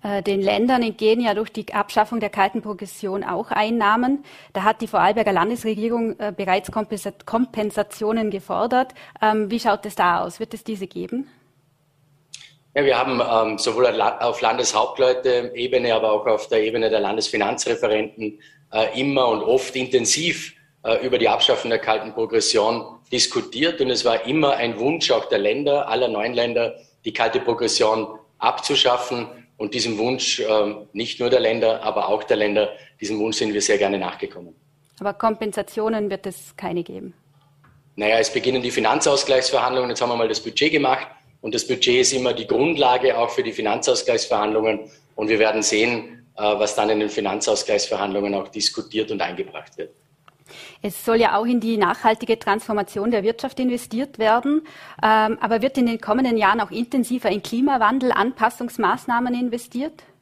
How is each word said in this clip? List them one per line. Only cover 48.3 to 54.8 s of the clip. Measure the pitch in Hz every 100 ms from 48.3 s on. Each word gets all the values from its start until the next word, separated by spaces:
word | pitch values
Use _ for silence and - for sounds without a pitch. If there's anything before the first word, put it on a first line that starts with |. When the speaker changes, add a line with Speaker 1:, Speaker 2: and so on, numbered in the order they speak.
| 98
Speaker 2:
auch | 92
diskutiert | 110 - - 156 - -
und | 120
eingebracht | - - - - - -
wird. | - _ _ _ - _ _ - - -
Speaker 1:
Es | 202 175
soll | - 226
ja | 226 202
auch |
in | 233 247
die | 220 226
nachhaltige | 180 - 233 220 240 220
Transformation | - 208 - 208 190 208 214
der | 226
Wirtschaft | 196 226 262 262
investiert | 254 240 - 220 277 -
werden. | 220 226 269 302 311 -